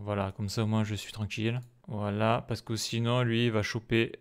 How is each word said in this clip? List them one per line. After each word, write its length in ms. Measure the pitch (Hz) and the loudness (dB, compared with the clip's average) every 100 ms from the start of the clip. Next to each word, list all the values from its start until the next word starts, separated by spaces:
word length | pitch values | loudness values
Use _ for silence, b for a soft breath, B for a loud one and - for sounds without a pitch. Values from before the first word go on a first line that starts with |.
voilà, 280 | 101 101 95 - | -2 -2 -2 -4
comme 140 | 101 | -4
ça 120 | 120 | 0
au 40 | 107 | 2
moins 180 | 110 | 2
je 100 | 107 | 2
suis 180 | 101 - | -4 -6
tranquille. 480 | - 101 - 110 123 120 - - | -6 -6 -2 -2 -2 -6 -16 -10
Voilà, 560 | 104 104 104 110 120 - | -4 -2 2 2 2 -2
parce 140 | 110 | -8
que 160 | - 110 | -4 -4
sinon 460 | - 117 117 123 | -2 0 2 2
lui 240 | 117 113 120 | 2 4 4
il 40 | |
va 120 | 107 | 2
choper 500 | 101 113 - 113 117 - | 0 -4 2 2 2 -2